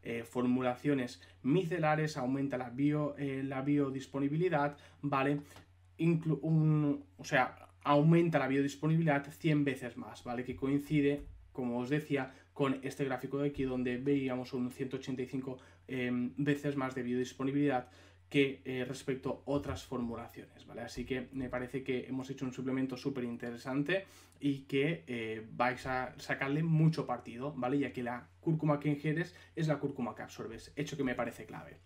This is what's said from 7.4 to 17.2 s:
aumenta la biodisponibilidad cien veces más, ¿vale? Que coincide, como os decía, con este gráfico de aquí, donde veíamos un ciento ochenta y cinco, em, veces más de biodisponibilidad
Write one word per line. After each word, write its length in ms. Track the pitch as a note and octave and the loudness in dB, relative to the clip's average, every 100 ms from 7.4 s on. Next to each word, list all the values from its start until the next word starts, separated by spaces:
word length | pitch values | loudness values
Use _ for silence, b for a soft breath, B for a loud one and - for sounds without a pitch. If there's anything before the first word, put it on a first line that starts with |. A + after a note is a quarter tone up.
| B2 - - _ | 4 -2 -20 _
aumenta 540 | C#3+ D3 D#3 E3 E3+ D3+ | 4 6 8 8 6 2
la 100 | C3 | 2
biodisponibilidad 840 | C3+ C#3 - D#3 D#3+ E3 C#3 D3+ | 2 2 0 2 4 4 2 0
cien 340 | - E3 D3 | -2 2 4
veces 320 | C#3 C3 B2 A#2+ | 2 0 -8 -10
más, 280 | A2 - | -14 -12
¿vale? 200 | B2 A#2+ | -6 -6
Que 120 | B2 - | -6 -4
coincide, 680 | C3+ C#3+ C#3+ D3+ C#3+ C#3+ - - - | 0 0 2 2 4 0 -6 -18 -14
como 260 | - B2 A#2+ | -6 -2 -2
os 120 | B2 | 0
decía, 420 | D3 - C#3 B2+ B B | -2 0 -2 -2 B B
con 260 | - C#3 C3 | 0 0 0
este 220 | C3 - | -6 -4
gráfico 340 | C3+ B2+ B2+ C#3 | -4 -4 -4 -2
de 100 | C#3+ | -2
aquí, 160 | C#3+ | -2
donde 340 | C3 B2+ B2 B2 | -2 0 -2 -2
veíamos 560 | C#3 C#3 C3 B2+ B2 | 0 2 0 -4 -4
un 160 | B2+ B2 | -4 -4
ciento 260 | B2 B2+ B2+ | -4 -6 -6
ochenta 240 | - B2+ | -6 -6
y 60 | B2+ | -4
cinco, 320 | C3+ C3 C3 B B - | -6 -6 -10 B B -8
em, 460 | C3 B2 B2 B2 - | -4 -2 0 -2 -2
veces 380 | D3 C#3+ D3 C#3+ | 0 2 0 -2
más 180 | C3 | -2
de 80 | B2+ | -4
biodisponibilidad 840 | B2 B2 | -2 -2